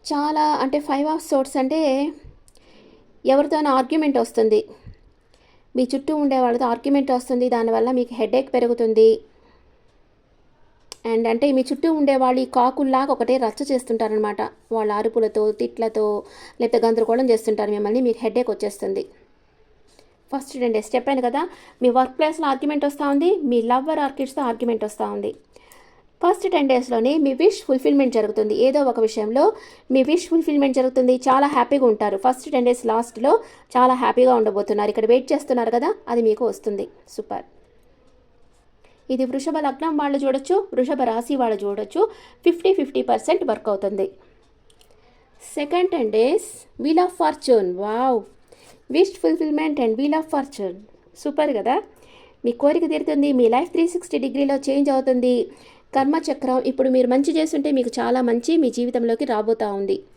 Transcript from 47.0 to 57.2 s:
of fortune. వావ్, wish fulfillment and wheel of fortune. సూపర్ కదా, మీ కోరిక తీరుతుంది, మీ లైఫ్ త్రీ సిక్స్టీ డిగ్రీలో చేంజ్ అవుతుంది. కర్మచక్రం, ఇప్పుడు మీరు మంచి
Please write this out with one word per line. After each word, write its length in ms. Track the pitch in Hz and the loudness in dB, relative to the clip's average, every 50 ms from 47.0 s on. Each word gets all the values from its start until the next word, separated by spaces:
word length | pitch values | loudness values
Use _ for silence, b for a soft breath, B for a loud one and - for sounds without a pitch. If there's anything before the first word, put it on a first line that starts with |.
| 359 | 2
of 80 | 359 359 - | 0 0 -2
fortune. 480 | 339 302 302 - - 269 247 220 190 180 180 180 202 | -2 -2 -2 -2 0 2 2 4 4 0 -4 -4 -6
వావ్, 360 | 214 214 233 254 262 247 220 196 - - _ _ b b b b b b b b _ 262 | -4 -2 0 0 0 0 0 -4 -8 -20 _ _ b b b b b b b b _ 2
wish 180 | 320 381 381 - - - | 2 2 2 0 -2 0
fulfillment 540 | 330 320 - 320 311 302 302 311 311 294 285 247 | 0 0 0 -2 -2 -2 -2 -2 -2 -2 0 0
and 80 | 226 220 226 | 0 0 0
wheel 160 | 285 294 302 320 | -2 0 0 -2
of 80 | 311 320 - | -2 -2 -4
fortune. 420 | 285 269 277 - - 202 185 180 196 - - - _ _ _ _ - | -4 -4 -6 -10 -10 -8 -8 -10 -12 -20 -20 -20 _ _ _ _ -8
సూపర్ 320 | - 294 294 - 202 - 269 208 | -8 -4 -2 0 0 0 0 -2
కదా, 160 | 196 226 269 381 427 - b b b b b b b b b b - | 0 0 -2 -2 -2 -6 b b b b b b b b b b -4
మీ 80 | 240 233 - 277 | -4 -2 2 0
కోరిక 200 | 285 320 349 349 294 | 2 2 2 0 -2
తీరుతుంది, 380 | 311 302 285 - 302 285 277 294 269 254 | -2 -2 -2 -2 0 0 2 2 4 4
మీ 80 | 240 220 240 | 4 4 4
లైఫ్ 160 | 254 339 349 - 339 | 2 -2 -2 -2 -2
త్రీ 80 | 330 349 349 | -2 0 -2
సిక్స్టీ 220 | 349 - - - 285 240 | -6 -8 -4 -6 -4 -4
డిగ్రీలో 320 | 269 - 269 285 277 277 269 277 285 | -4 -2 -2 0 0 -2 -2 -2 -2
చేంజ్ 220 | 269 285 285 285 269 262 | 0 0 2 2 0 0
అవుతుంది. 360 | 262 269 254 247 240 254 247 240 196 B B B B B B B B _ - | 2 0 0 2 2 2 2 0 -2 B B B B B B B B _ -2
కర్మచక్రం, 600 | 269 269 277 311 330 320 320 262 - - 262 254 262 - 269 | 0 0 2 0 -2 -2 -4 -6 -4 -2 -2 -2 0 -2 -2
ఇప్పుడు 180 | 262 - 254 262 254 | -2 0 0 2 4
మీరు 140 | 254 247 240 254 | 2 2 2 2
మంచి 140 | 269 | 2